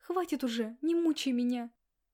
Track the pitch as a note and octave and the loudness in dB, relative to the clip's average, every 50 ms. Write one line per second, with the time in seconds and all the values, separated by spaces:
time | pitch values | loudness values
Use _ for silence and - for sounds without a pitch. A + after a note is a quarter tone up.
0 | - - F4 F#4 F4 F4 D4+ B3+ C4+ B3 A3+ A#3 A3+ A3 A#3 - D4 D#4+ E4+ E4+ | -8 -2 -2 -2 0 0 -2 -2 -2 -2 -2 -2 -2 -4 -4 -2 0 2 2 4
1 | E4+ D#4+ D4 - - C4+ B3 A#3+ B3 B3 B3 A#3+ A#3 A#3 - _ _ _ _ _ | 4 2 2 2 0 0 0 2 2 0 0 -2 -4 -8 -12 _ _ _ _ _
2 | _ _ | _ _